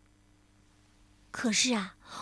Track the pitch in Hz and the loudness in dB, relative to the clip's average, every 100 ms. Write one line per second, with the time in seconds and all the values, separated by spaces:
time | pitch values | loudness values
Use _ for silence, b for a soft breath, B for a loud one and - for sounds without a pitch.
0 | _ _ _ _ _ _ _ _ _ _ | _ _ _ _ _ _ _ _ _ _
1 | - - - - 240 202 254 220 190 - | -20 -20 -14 -2 0 2 2 0 -2 -10
2 | B B | B B